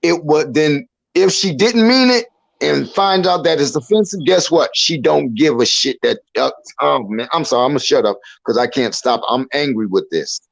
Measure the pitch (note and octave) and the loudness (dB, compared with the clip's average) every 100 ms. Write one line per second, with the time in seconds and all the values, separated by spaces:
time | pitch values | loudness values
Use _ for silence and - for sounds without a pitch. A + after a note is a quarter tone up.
0 | F3 E3+ D#3 D3+ D3 B2+ D#3 C#3+ - _ | 0 -2 2 0 2 0 2 0 -4 _
1 | _ - F#3+ - G3 C#3+ G#3 A#3+ A3 B3+ | _ 0 2 2 -4 0 2 4 4 4
2 | B3+ B3 A3+ _ _ _ D3 C#3+ C3+ - | 4 2 -2 _ _ _ -2 -2 -4 -2
3 | G3 F#3+ F#3 F3+ E3 D#3+ C#3+ D#3 C3 G#3+ | 0 2 2 0 0 0 0 -2 0 0
4 | G3+ G3+ D3+ F3+ D#3 E3 C#3 - - E3 | 0 -2 0 2 2 2 2 0 -2 0
5 | C#3+ D3+ D3 A2+ D#3 A#2+ A#2+ - C3+ C3 | 0 0 0 0 0 2 0 0 -2 -2
6 | A#2+ A2 _ - C3+ - - - C#3+ C#3+ | -2 -4 _ -2 -2 -4 -16 -4 0 0
7 | G#2 G#2+ A#2+ E3 D#3+ B2+ B2 C#3 - D3 | -2 -8 -4 -4 -2 0 0 0 0 0
8 | A2 G2+ - - - A#2 A#2+ - A#2+ - | 0 -2 -8 -20 -4 -2 -2 -2 -4 -2
9 | - A2+ - A#2+ C3 C#3 D3 A#2 G#2+ F#2+ | -2 -2 -2 -4 -2 -4 -4 -4 -2 -2
10 | F#2 E2 C#2 - _ | -2 -6 -6 -10 _